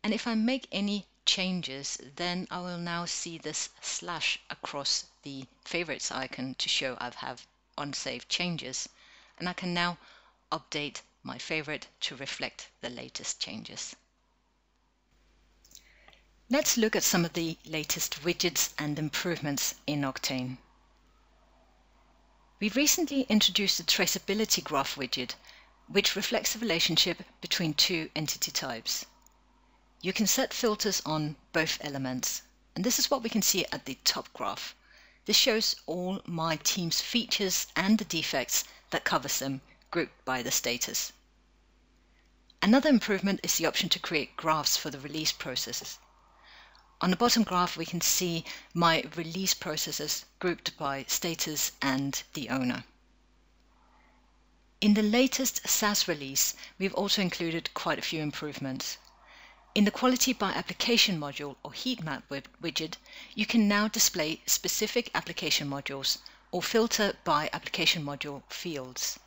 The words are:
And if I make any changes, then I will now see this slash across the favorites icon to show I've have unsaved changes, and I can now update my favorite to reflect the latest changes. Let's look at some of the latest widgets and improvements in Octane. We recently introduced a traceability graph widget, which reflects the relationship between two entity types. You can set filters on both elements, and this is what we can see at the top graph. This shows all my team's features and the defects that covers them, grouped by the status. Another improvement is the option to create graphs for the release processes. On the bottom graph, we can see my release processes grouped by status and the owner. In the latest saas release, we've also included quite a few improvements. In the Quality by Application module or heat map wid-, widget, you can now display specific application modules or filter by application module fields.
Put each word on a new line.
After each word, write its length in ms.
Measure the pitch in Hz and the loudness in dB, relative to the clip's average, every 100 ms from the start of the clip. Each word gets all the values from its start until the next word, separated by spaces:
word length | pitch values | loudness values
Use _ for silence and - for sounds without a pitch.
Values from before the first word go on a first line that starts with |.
And 80 | 214 | 0
if 140 | 226 240 | 0 0
I 80 | |
make 340 | 220 226 262 - | 2 2 0 -2
any 340 | 190 202 202 - _ - | -2 -2 -2 -6 _ 0
changes, 720 | - 185 180 151 135 139 - 131 143 | 2 0 -2 -4 -8 -8 -8 -12 -6
then 280 | 175 180 180 | -4 -4 -6
I 80 | 175 | -8
will 180 | 180 175 | -6 -6
now 280 | 175 170 175 | -4 -4 -4
see 320 | - 175 165 | -6 -8 -8
this 320 | 151 156 - - | -6 -6 -6 -8
slash 580 | - - 175 165 - - _ | -8 -8 -6 -4 -2 -4 _
across 560 | - - 156 139 - - _ | -10 -8 -4 -2 -2 -4 _
the 240 | 147 139 135 _ | -12 -12 -14 _
favorites 480 | - 170 170 131 - | -6 -4 -4 -6 -6
icon 420 | - 131 - 131 127 | -6 -6 -6 -8 -4
to 100 | - | -2
show 300 | - 135 120 | 0 -2 -4
I've 160 | 123 - | -8 -6
have 320 | 131 123 - _ _ - | -10 -10 -16 _ _ -8
unsaved 500 | 147 135 139 123 - | -8 -6 -6 -8 -4
changes, 600 | - 175 156 131 131 - _ - - - - | -2 -2 -2 -6 -8 -8 _ -20 -20 -20 -6
and 80 | 180 | -6
I 60 | |
can 200 | 180 180 | -4 -2
now 240 | 175 175 170 - - _ _ _ | 2 2 0 -14 -20 _ _ _
update 500 | 156 - 151 147 - - _ | -6 -4 -4 -4 -8 -18 _
my 140 | - 123 | -12 -10
favorite 500 | - 156 147 147 - _ | -4 -4 -4 -8 -10 _
to 160 | - 135 | -8 -6
reflect 500 | 135 - 127 - - _ | -10 -4 -6 -6 -20 _
the 80 | 123 | -10
latest 500 | 123 127 - - - | -10 -12 -8 -8 -6
changes. 560 | - - - - - - _ _ _ _ _ _ _ _ _ _ _ _ _ _ _ _ - - - - - - _ _ _ | -6 -8 -10 -10 -12 -14 _ _ _ _ _ _ _ _ _ _ _ _ _ _ _ _ -20 -20 -20 -20 -20 -20 _ _ _
Let's 280 | 269 311 240 | 2 4 4
look 160 | 220 208 | 4 4
at 60 | |
some 200 | - 185 | 4 4
of 80 | 170 | 2
the 260 | 170 165 165 - | 0 -4 -6 -6
latest 560 | 156 156 170 - - | -6 -4 -2 -2 -2
widgets 520 | 156 175 180 - - - | -2 0 0 0 -2 -2
and 220 | 151 147 | -4 -2
improvements 760 | 156 - 180 160 151 139 - - - | -2 -2 -2 -2 -2 0 -2 -4 -4
in 140 | 147 | 0
Octane. 560 | 139 - - 131 127 131 - _ _ _ _ _ _ _ _ _ _ _ _ _ _ _ _ _ _ _ | 0 -2 -4 -2 -4 -8 -16 _ _ _ _ _ _ _ _ _ _ _ _ _ _ _ _ _ _ _
We 80 | 214 | 0
recently 520 | 247 294 - 320 277 - | 4 4 4 2 0 4
introduced 500 | 214 196 185 196 - | 6 6 4 2 0
a 40 | |
traceability 800 | 170 - 180 - - 202 220 - | 2 4 4 0 0 0 2 0
graph 340 | - 143 131 - | 2 -2 0 -4
widget, 380 | 127 - 123 - - - - _ - | -4 -4 -4 -10 -16 -20 -20 _ 0
which 300 | 185 202 190 | 2 2 0
reflects 340 | - 226 - | 0 0 0
the 80 | 220 | -2
relationship 640 | 226 170 - 160 185 170 185 - | 0 2 2 4 2 0 -8 -14
between 340 | - - 165 | -4 -2 0
two 360 | 147 - 170 156 | 2 2 2 -2
entity 380 | 156 151 - - | -4 -4 -2 -2
types. 540 | - 139 117 - - - _ _ _ _ _ _ _ _ _ | -2 -4 -6 -4 -6 -6 _ _ _ _ _ _ _ _ _
You 100 | 175 | -4
can 160 | 190 202 | 2 2
set 260 | - 269 | 4 2
filters 480 | - 233 208 214 185 - | 0 0 2 0 0 0
on 320 | 156 151 156 _ | 0 -2 -6 _
both 240 | 170 156 - | 0 0 -2
elements, 640 | 151 139 131 127 - - - _ _ - | -4 -4 -4 -2 -2 -4 -10 _ _ -2
and 80 | |
this 160 | 208 247 | 0 2
is 100 | - | 2
what 140 | 269 | 2
we 60 | 226 | 0
can 120 | 220 | 2
see 240 | - 196 - | 2 2 0
at 140 | - - | -6 -8
the 120 | - | -2
top 240 | - - - | 0 0 -8
graph. 420 | - 98 - - - _ - - _ - | -8 -6 -6 -10 -12 _ -20 -20 _ 2
This 120 | - | 4
shows 400 | 262 220 - - - | 6 4 2 -2 -4
all 340 | 175 180 190 - | -4 -2 -4 -4
my 320 | 165 160 156 | -2 -2 0
team's 420 | - - 170 - | 0 0 0 -2
features 680 | - 240 - - 196 - - - | 0 0 0 0 0 0 0 0
and 200 | 190 220 | 4 4
the 60 | |
defects 640 | 220 165 - 139 120 - - - _ | 2 -2 0 -2 0 -2 -2 -14 _
that 160 | - - | -2 2
covers 340 | 165 139 - | 0 0 -2
them, 220 | 135 131 - - _ | -2 -4 -8 -20 _
grouped 340 | 175 139 - - | -2 -2 -6 -4
by 160 | 127 | -2
the 100 | 120 | 0
status. 600 | - 123 123 - - - - _ _ _ _ _ _ _ _ _ _ _ _ _ _ | 0 0 -2 -2 -2 -4 -8 _ _ _ _ _ _ _ _ _ _ _ _ _ _
Another 280 | 202 254 311 | 6 8 8
improvement 500 | 240 - 190 190 190 | 6 6 2 2 0
is 120 | - - | 0 2
the 100 | 165 | 2
option 220 | - 175 | 2 0
to 120 | - | -2
create 360 | - 160 113 - | 0 -2 -2 -2
graphs 400 | 165 156 143 - | 2 2 2 0
for 140 | 156 | -2
the 100 | 139 | -8
release 320 | 143 156 151 | -8 -2 -2
processes. 640 | - 147 123 - 120 - - _ _ _ _ - - - - _ _ | -2 -6 -4 -4 -6 -8 -12 _ _ _ _ -20 -20 -20 -20 _ _
On 100 | 185 | 0
the 60 | 185 | 4
bottom 280 | 240 233 | 4 4
graph, 340 | 208 180 180 - | 4 4 2 0
we 80 | 160 | -4
can 160 | 175 | -2
see 420 | - - 180 165 - - - | 0 2 0 -2 -4 -12 -6
my 320 | 170 170 156 143 170 | 4 4 4 0 -6
release 380 | 165 180 190 | -6 -2 0
processes 720 | - 180 156 - - 151 - - _ | 0 -2 -4 -4 -4 -4 -4 -6 _
grouped 380 | 185 170 - - | -2 0 -6 -4
by 280 | 147 135 131 | -4 -4 -2
status 640 | - 175 160 - 151 - - | -2 0 -2 -2 0 -2 0
and 400 | 139 131 139 - - | 0 2 0 -4 -6
the 160 | - 117 | -8 -4
owner. 340 | 131 123 120 - _ _ _ _ _ _ _ _ _ _ _ _ _ _ _ _ _ _ _ | 0 0 -2 -8 _ _ _ _ _ _ _ _ _ _ _ _ _ _ _ _ _ _ _
In 140 | 208 208 | 6 6
the 60 | |
latest 640 | 214 233 262 - 262 - - | 6 6 4 2 0 -2 0
saas 440 | - 208 208 - | 2 4 2 0
release, 440 | 151 135 139 - - - - | -2 -2 0 0 -2 -16 -4
we've 160 | 190 - | -2 0
also 260 | 202 - | 0 2
included 520 | 185 - 170 160 - | 2 0 -2 -2 -4
quite 260 | - 175 151 | -4 -2 -2
a 20 | - | -2
few 120 | 165 | -2
improvements. 760 | 151 - 151 139 135 131 - - - - - - - - - 220 | -4 -4 -8 -6 -6 -4 -6 -8 -14 -20 -20 -20 -20 -20 -2 4
In 100 | 202 | 4
the 40 | |
Quality 440 | - 254 254 - | 6 4 4 2
by 180 | - 196 | 2 0
Application 680 | - - 180 - 233 - 170 | 0 -4 -4 2 4 4 2
module 360 | 143 - 147 135 | -4 -6 -8 -10
or 100 | - | -12
heat 300 | - 254 240 | -6 -4 -4
map 200 | 160 143 - | -4 -6 -6
wid-, 180 | 139 - - | -8 -8 -8
widget, 360 | 170 - 160 - - - - | -4 -4 -6 -10 -14 -18 -12
you 140 | - 208 | -4 4
can 200 | 233 202 | 6 6
now 200 | 208 214 | 6 4
display 520 | 220 - 185 156 160 - | 2 2 2 -2 -2 0
specific 640 | - - - 214 240 - - | 0 0 0 0 0 -2 -4
application 520 | - - 156 - 143 | -4 -6 0 0 0
modules 520 | 139 - 139 135 - - - _ | -4 -6 -4 -2 -4 -6 -20 _
or 100 | 180 | -4
filter 540 | - 226 226 - 202 - | 2 4 4 4 2 2
by 260 | - 147 156 | 2 2 2
application 540 | 170 - - 214 175 143 | -4 -4 2 2 2 -2
module 380 | 143 147 139 - | -6 -8 -8 -12
fields. 720 | - 180 147 127 127 - - | -8 -6 -6 -8 -6 -6 -6